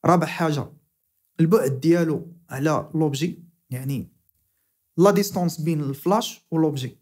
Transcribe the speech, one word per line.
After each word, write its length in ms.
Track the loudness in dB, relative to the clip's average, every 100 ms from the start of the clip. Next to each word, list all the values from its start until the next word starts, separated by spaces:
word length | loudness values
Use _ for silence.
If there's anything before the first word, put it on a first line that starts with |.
| 4
رابع 220 | 2 2
حاجة 440 | -2 -2 -2 -6 -14 _ _ _ _ _ 0
البعد 400 | 4 4 2 -2
ديالو 540 | 2 2 2 -2 -6 -20 _
على 420 | -4 -2 -2 -2 -2
لوبجي 480 | -2 0 -4 -6 -18 _ _
يعني 420 | -10 -6 -6 -8 _ _ _ _ _ _ _ _ 4
لا 140 | 4
ديستونس 500 | 4 0 -2 -2 -2
بين 200 | -2 -2
الفلاش 680 | -4 -4 0 0 -2 -12 _
ولوبجي 460 | -2 0 -2 -10 -12